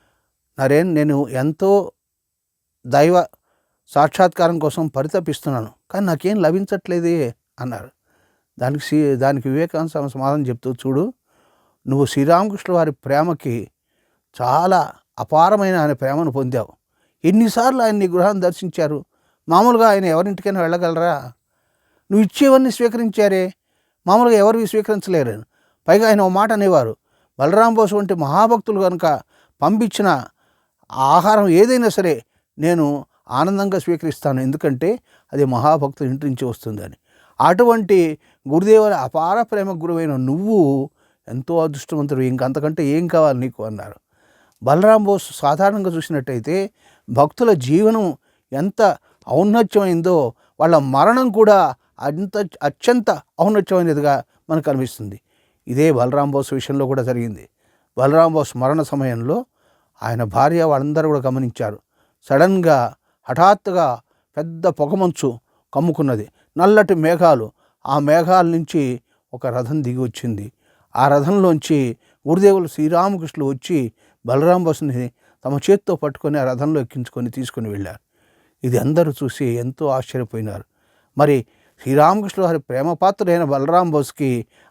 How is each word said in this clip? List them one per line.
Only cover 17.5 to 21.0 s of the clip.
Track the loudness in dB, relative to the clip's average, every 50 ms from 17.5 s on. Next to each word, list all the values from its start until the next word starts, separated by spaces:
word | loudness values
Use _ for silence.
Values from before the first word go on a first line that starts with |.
| 0 0 0 0 0 0
ఆయన | 0 0 0
నీ | 0 -2
గృహాన్ని | 0 0 2 2 0 0 0
దర్శించారు? | -2 -2 -2 -4 -8 -8 -4 -4 -4 -4 -4 -8 -10 _ _ _ _ _ _ _ _ 2
మామూలుగా | 2 4 4 4 4 4 4 4
ఆయన | 4 2 2
ఎవరింటికైనా | 0 0 0 0 -2 -6 -6 -6 -4 -2 -2
వెళ్ళగలరా? | -2 -2 -2 -2 -2 -4 -2 -2